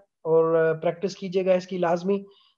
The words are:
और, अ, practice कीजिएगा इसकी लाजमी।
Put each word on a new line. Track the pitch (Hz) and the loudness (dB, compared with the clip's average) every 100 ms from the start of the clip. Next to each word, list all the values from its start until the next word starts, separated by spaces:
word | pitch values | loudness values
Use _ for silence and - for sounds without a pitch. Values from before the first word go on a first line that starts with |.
| - _ 165 | -10 _ 0
और, | 165 165 165 | 2 4 2
अ, | 160 | 2
practice | 156 170 165 196 - | 0 -4 -4 -6 -6
कीजिएगा | 190 185 185 | -4 -2 2
इसकी | 185 180 185 | 0 0 -2
लाजमी। | 175 175 180 202 196 _ _ | 0 0 0 -4 -6 _ _